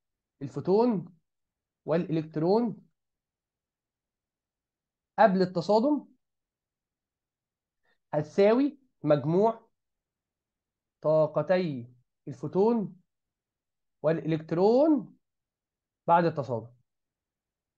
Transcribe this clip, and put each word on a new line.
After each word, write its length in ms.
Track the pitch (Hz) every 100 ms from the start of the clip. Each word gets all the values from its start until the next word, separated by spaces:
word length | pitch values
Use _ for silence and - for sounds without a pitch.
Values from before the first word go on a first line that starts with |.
| _ _ _ _
الفوتون 720 | 131 143 170 202 247 196 - - _ _ _ _ _ _
والإلكترون 920 | 139 165 185 160 156 156 170 220 240 - - _ _ _ _ _ _ _ _ _ _ _ _ _ _ _ _ _ _ _ _ _ _ -
قبل 240 | 214 185
التصادم 640 | 185 180 160 214 277 285 - _ _ _ _ _ _ _ _ _ _ _ _ _ _ _ _ _ _ _ _
هتساوي 640 | 151 151 - 202 240 285 - _ _
مجموع 680 | 147 147 139 175 226 - _ _ _ _ _ _ _ _ _ _ _ _ _ _
طاقتي 920 | 151 156 151 151 151 185 175 131 120 _ _ _ -
الفوتون 680 | 131 156 180 214 233 185 - _ _ _ _ _ _ _ _ _ _
والإلكترون 1080 | 147 165 160 160 160 170 202 247 311 285 170 _ _ _ _ _ _ _ _ _ -
بعد 180 | 170
التصادم. 420 | 170 156 123 113 110 _ _ _ _ _ _ _ _ _ _